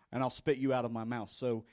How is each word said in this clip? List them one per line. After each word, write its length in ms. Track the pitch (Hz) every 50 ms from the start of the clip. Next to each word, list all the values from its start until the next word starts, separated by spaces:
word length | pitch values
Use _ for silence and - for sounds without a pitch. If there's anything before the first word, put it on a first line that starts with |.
| _ -
and 100 | - 127
I'll 80 | 131 127
spit 260 | - - - 160 139
you 160 | 131 135 135
out 120 | 131 127 120
of 80 | 117
my 120 | 117 113 113
mouth. 260 | 117 123 117 104 95
So 340 | - - 131 123 117 113 113 -